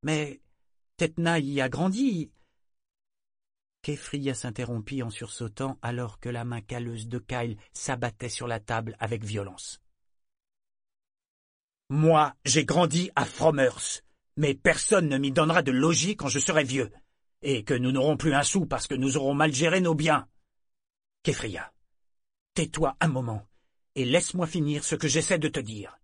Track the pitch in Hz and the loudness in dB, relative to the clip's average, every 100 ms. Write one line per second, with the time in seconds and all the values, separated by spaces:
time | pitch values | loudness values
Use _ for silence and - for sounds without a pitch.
0 | 151 156 147 135 _ _ _ _ _ - | 0 -2 -2 -10 _ _ _ _ _ -4
1 | 160 160 165 165 139 139 131 123 185 196 | -2 0 0 2 0 0 -2 0 0 2
2 | 269 185 151 _ _ _ _ _ _ _ | 0 0 -6 _ _ _ _ _ _ _
3 | _ _ _ _ _ _ _ _ - 143 | _ _ _ _ _ _ _ _ -8 -8
4 | - 147 135 127 123 107 120 117 104 139 | -6 -4 -4 -4 -8 -6 -6 -6 -6 -6
5 | 120 107 98 - 117 107 135 135 117 120 | -6 -8 -12 -10 -10 -6 -8 -6 -6 -6
6 | 120 - 120 120 120 120 107 123 120 117 | -6 -8 -8 -6 -6 -8 -8 -8 -6 -8
7 | 113 120 - 123 117 104 - - - 123 | -8 -10 -6 -6 -4 -8 -14 -12 -6 -4
8 | 120 - 123 - 123 113 110 117 113 - | -4 -6 -10 -8 -6 -6 -4 -4 -4 -6
9 | 110 113 107 104 98 - - - _ _ | -6 -6 -4 -6 -6 -12 -16 -18 _ _
10 | _ _ _ _ _ _ _ _ _ _ | _ _ _ _ _ _ _ _ _ _
11 | _ _ _ _ _ _ _ _ _ 143 | _ _ _ _ _ _ _ _ _ 4
12 | 156 160 147 - - 156 139 151 170 165 | 6 6 4 0 0 2 4 2 4 2
13 | 180 - 135 - 156 147 131 - - - | 0 -2 -2 2 2 4 2 0 -8 -10
14 | _ _ _ - 151 135 156 160 - 202 | _ _ _ -2 0 4 4 4 4 4
15 | 165 135 139 135 156 165 139 127 156 170 | 4 2 2 4 4 4 2 4 4 4
16 | 165 214 139 139 - 160 135 135 107 - | 0 -2 -2 0 2 2 2 -2 -4 -6
17 | _ _ _ _ 143 131 104 127 127 135 | _ _ _ _ -2 -2 0 0 2 2
18 | 139 151 156 139 139 196 165 127 - 131 | 2 2 2 2 2 0 0 -4 -4 -2
19 | 135 139 135 143 156 127 165 185 175 156 | 0 0 0 2 2 2 2 2 2 2
20 | 156 151 - _ _ _ _ _ _ _ | 2 2 0 _ _ _ _ _ _ _
21 | _ _ - - 113 90 - _ _ _ | _ _ -4 -2 -6 -8 -14 _ _ _
22 | _ _ _ _ _ - 156 - 151 - | _ _ _ _ _ -4 -4 0 -2 2
23 | 165 131 120 107 - _ _ _ _ - | 0 0 -4 -6 -10 _ _ _ _ -4
24 | 123 156 - 180 165 180 147 147 - 156 | 2 2 2 -4 -2 0 0 -2 -2 -2
25 | 156 151 - 180 147 147 110 107 95 - | 0 0 2 0 0 -4 -8 -10 -12 -18